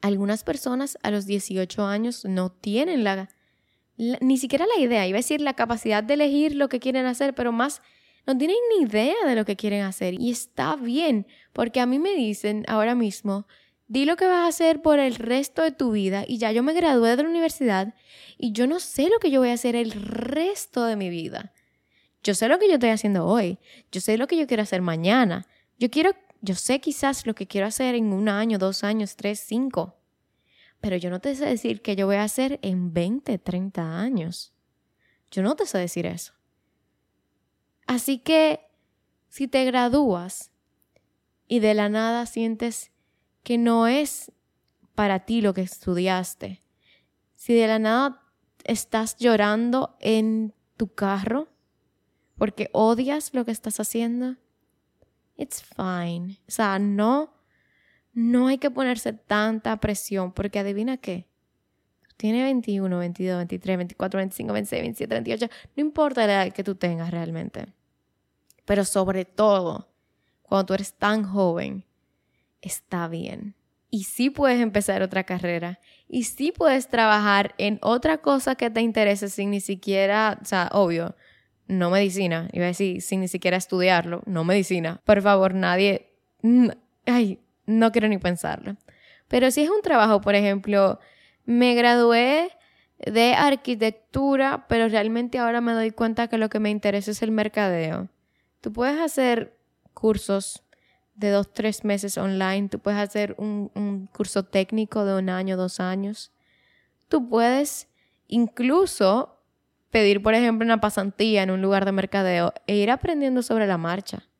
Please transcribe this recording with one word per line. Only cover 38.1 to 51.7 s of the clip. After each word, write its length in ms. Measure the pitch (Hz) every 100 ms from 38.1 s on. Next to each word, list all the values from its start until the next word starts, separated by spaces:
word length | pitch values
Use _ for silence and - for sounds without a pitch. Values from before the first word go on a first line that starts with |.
| 269
que, 500 | - 320 311 302 _ _ _ _ _ _ _
si 200 | - 277
te 160 | 262
gradúas 880 | 254 254 247 262 277 175 175 - - _ _ _ _ _ _ _ _ _ _
y 100 | 240
de 160 | 214
la 140 | 214 208
nada 380 | 214 226 233 240
sientes 640 | - 226 220 240 220 - _ _ _ _ _
que 160 | - 240
no 300 | 233 233 226
es 420 | 262 294 - - _ _ _ _ _ _
para 300 | - 208 190
ti 160 | 185 226
lo 140 | 208
que 80 | 190
estudiaste, 1000 | 185 - - 175 185 185 180 - - 190 _ _ _ _ _ _ _
si 180 | _ -
de 140 | 233 220
la 140 | 220
nada 420 | 220 233 277 262 _ _ _ _
estás 540 | - 226 - 220 220 -
llorando 800 | 240 220 208 214 240 247 - _
en 560 | - 220 220 220 220 - _ _
tu 180 | 202
carro 540 | - 196 196 196 240 320 _ _